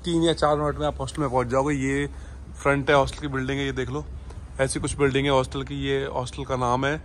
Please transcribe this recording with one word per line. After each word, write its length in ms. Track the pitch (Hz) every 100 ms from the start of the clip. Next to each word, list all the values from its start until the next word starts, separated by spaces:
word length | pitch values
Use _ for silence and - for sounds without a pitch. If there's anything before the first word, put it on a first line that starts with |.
तीन 180 | 175 165
या 100 | 165
चार 240 | 156 151 151
minute 220 | 147 139
में 80 | 147
आप 140 | 139
hostel 220 | 131 -
में 80 | 139
पहुँच 160 | 127 120
जाओगे। 280 | 131 143
ये 340 | 143 135 135 143 - - - - -
front 280 | 143 139 131
है 60 | 143
hostel 240 | 135 -
की 80 | 151
building 300 | 135 131 139
है, 80 | 139
ये 60 |
देख 180 | 127 120
लो, 140 | 139 - - - - - -
ऐसी 200 | 135 147
कुछ 160 | 143 -
बिल्डिंग 280 | 143 135
है 60 | 143
hostel 320 | 135 127 139
की। 120 | 131
ये 300 | 139 139 139 139
hostel 380 | 139 123 -
का 120 | 135 131
नाम 300 | 123 127 139
है 100 | 156